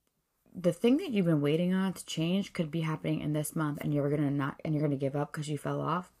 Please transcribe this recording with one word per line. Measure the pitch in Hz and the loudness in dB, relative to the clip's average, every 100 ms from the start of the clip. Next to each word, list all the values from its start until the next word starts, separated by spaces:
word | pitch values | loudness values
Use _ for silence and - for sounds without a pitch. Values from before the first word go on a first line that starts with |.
| _ _ _ _ _ | _ _ _ _ _
the | - 175 | -2 0
thing | 165 233 277 | 2 4 4
that | 381 | 2
you've | 214 170 | 2 4
been | 156 | 4
waiting | 143 160 180 | 4 2 2
on | 190 190 | 2 0
to | 175 - | -4 -8
change | - 165 190 190 | -2 0 0 -2
could | - 156 | -4 -4
be | 165 | -2
happening | 160 156 160 156 | -2 -2 -2 -2
in | 151 | 0
this | 151 151 165 | -2 -2 -2
month, | 151 147 | -4 -2
and | 156 | -2
you're | 147 143 | 0 2
gonna | 147 143 | 2 0
not, | 143 139 - | 0 -2 -4
and | - | -2
you're | 151 | 0
gonna | 151 139 | 0 0
give | 139 143 | -2 -2
up | 147 | -4
'cause | - 147 | -6 -6
you | 147 | -4
fell | 147 143 | -4 -4
off. | 143 170 185 _ | -2 -4 -6 _